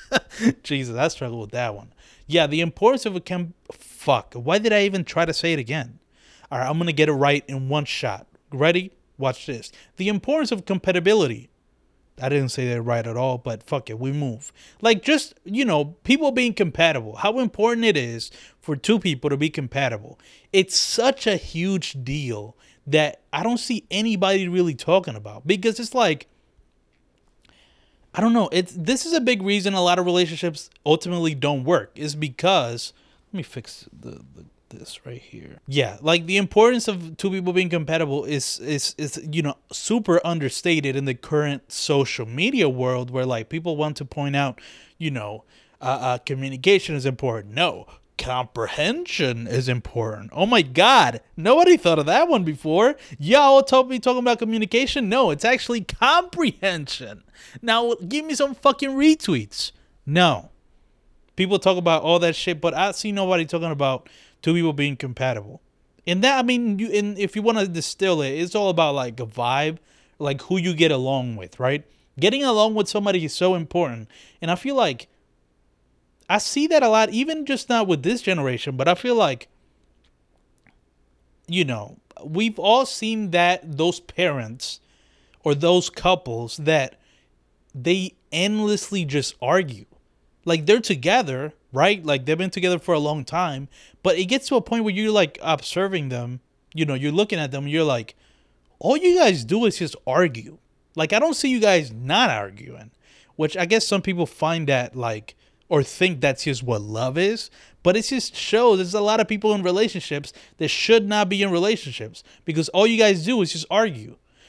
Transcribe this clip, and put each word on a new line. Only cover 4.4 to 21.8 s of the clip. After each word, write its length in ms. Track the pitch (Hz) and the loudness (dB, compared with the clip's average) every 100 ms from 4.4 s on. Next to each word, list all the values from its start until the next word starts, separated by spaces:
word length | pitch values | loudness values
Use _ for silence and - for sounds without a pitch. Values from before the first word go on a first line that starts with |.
| 123 202 | -2 0
did 140 | 220 | 2
I 100 | 208 | 2
even 220 | 202 190 | 0 -2
try 220 | - 165 165 | -4 -2 -2
to 80 | |
say 180 | 151 170 | -2 -2
it 60 | 156 | -2
again? 400 | 117 151 117 - _ _ _ _ - | -4 -6 -6 -14 _ _ _ _ -10
All 80 | 127 | -6
right, 100 | 131 | -2
I'm 100 | 160 | -2
gonna 140 | 170 | -2
get 160 | 156 151 | 2 2
it 40 | |
right 320 | 139 143 143 - | 4 2 2 -2
in 220 | 135 131 | -8 -4
one 160 | 147 | -4
shot. 420 | 143 - 120 95 - _ _ | -4 -6 -6 -8 -12 _ _
Ready? 400 | 131 156 175 185 _ _ - | 0 2 2 -2 _ _ -4
Watch 280 | 135 - - | -4 -4 -10
this. 260 | 117 - - _ - | -12 -12 -20 _ -6
The 120 | 190 | -2
importance 440 | 208 - 311 269 | -2 0 -2 0
of 120 | 202 | -4
compatibility. 840 | - 190 190 180 175 214 139 113 - _ _ _ _ _ _ - | -4 -2 0 0 4 4 2 -2 -12 _ _ _ _ _ _ -8
I 80 | 131 | -2
didn't 220 | 143 131 | 0 0
say 180 | - 127 | -2 -4
that 140 | 120 | -2
right 240 | 117 117 113 | -2 -2 -2
at 100 | 117 | -2
all, 220 | 131 123 | -2 -2
but 240 | 127 110 | -6 -10
fuck 280 | - 143 - | -6 -6 -6
it, 80 | 110 | -8
we 140 | 131 | -4
move. 400 | 147 139 120 - _ - - | -4 -4 -6 -14 _ -20 0
Like, 220 | 226 220 | 2 2
just, 320 | - 302 - _ | 4 2 0 _
you 200 | 185 220 | -6 -2
know, 320 | 247 151 147 - | 2 2 0 -6
people 260 | - 277 285 | 2 4 4
being 240 | 254 240 | 2 0
compatible. 640 | 208 175 - 165 139 110 - | 0 -2 2 2 2 -6 -2
How 220 | 202 247 | -2 0
important 460 | 247 - 220 233 | -4 0 0 4
it 120 | 226 156 | 2 2
is 340 | 120 117 - - - _ | -2 -8 -12 -16 -20 _
for 160 | - 143 | -8 -4
two 220 | - 220 | 0 0
people 320 | 180 135 147 | 0 -2 -2
to 60 | 139 | -2
be 140 | 156 | -2
compatible. 680 | 160 127 139 131 107 - - _ - - | -4 -6 -2 -2 -4 -12 -20 _ -20 0
It's 240 | 196 190 - | 2 2 0
such 500 | - - 247 - 226 | -2 2 2 2 -2
a 100 | 180 | -2
huge 680 | - 160 185 190 | -4 -4 -2 -2